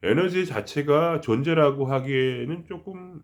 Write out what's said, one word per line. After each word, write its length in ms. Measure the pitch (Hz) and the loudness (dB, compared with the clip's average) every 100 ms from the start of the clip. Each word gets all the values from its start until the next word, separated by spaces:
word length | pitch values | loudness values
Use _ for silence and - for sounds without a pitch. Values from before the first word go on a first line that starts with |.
에너지 440 | 92 127 185 180 180 | 2 2 2 0 -2
자체가 720 | 113 104 - 143 147 170 165 | -4 -6 -4 2 4 4 0
존재라고 680 | - 113 139 160 147 139 131 | 0 0 2 4 4 4 -2
하기에는 760 | 135 131 135 131 123 123 170 165 | -2 -2 0 0 -2 -6 -8 -10
조금 560 | 180 196 185 180 175 | -14 -14 -16 -16 -20